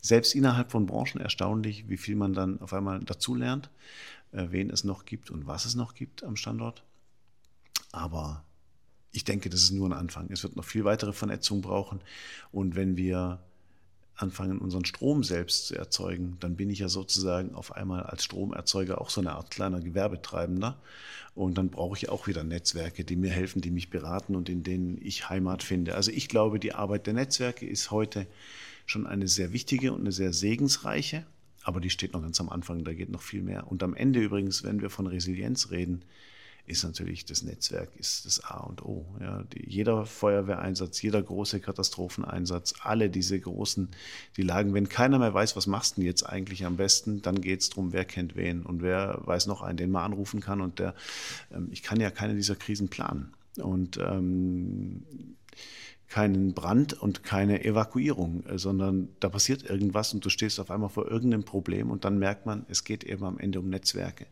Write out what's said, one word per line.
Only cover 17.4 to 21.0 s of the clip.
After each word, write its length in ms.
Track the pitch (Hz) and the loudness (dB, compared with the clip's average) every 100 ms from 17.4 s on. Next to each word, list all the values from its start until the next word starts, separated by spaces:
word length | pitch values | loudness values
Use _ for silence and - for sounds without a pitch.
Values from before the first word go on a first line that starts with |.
| 92 | 0
auf 200 | - - | -6 -10
einmal 280 | - 95 90 | -6 -2 -2
als 200 | 92 92 | -4 -4
Stromerzeuger 800 | - 95 98 - - 98 92 - | -4 -2 -4 -2 0 0 0 -2
auch 80 | - | -2
so 100 | - | 0
eine 120 | 87 | 0
Art 180 | 73 85 | -2 -8
kleiner 300 | - 98 90 | -2 0 0
Gewerbetreibender. 1000 | 85 87 104 92 - 85 85 90 113 131 - - | -2 0 0 -2 -4 -2 0 0 -2 -4 -16 -18